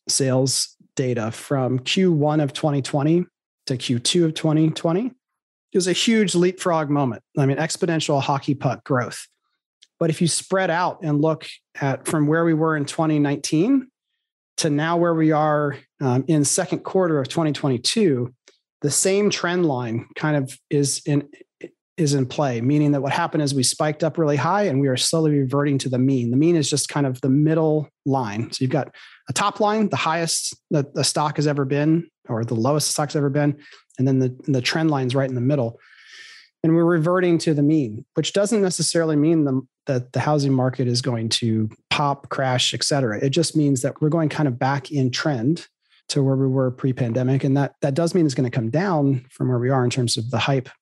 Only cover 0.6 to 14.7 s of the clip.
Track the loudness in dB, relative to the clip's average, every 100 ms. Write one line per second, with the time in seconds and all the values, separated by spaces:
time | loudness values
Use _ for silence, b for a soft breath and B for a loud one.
0.6 | -6 -10 _ -6 -4 -2 -4 -8 -6 -2
1.6 | 0 -2 -2 2 2 4 2 2 0 -2
2.6 | -2 -2 -2 -2 2 2 0 _ _ _
3.6 | -8 -6 -2 -2 0 2 2 0 0 4
4.6 | 2 2 -2 0 -2 -8 _ _ _ _
5.6 | _ -2 0 0 2 2 2 2 2 0
6.6 | -2 0 0 0 0 -4 _ 0 0 2
7.6 | -2 -2 -2 0 0 0 0 -2 -2 -2
8.6 | -2 -4 -2 -2 -2 -10 -18 _ _ _
9.6 | _ _ -20 _ -2 0 0 -2 -2 -2
10.6 | 0 0 -2 -4 -2 0 0 0 -6 -20
11.6 | _ -6 -4 -4 -2 0 2 2 2 2
12.6 | 2 0 -4 -2 0 2 0 -2 -2 0
13.6 | 2 2 0 _ _ _ _ _ _ -6
14.6 | -2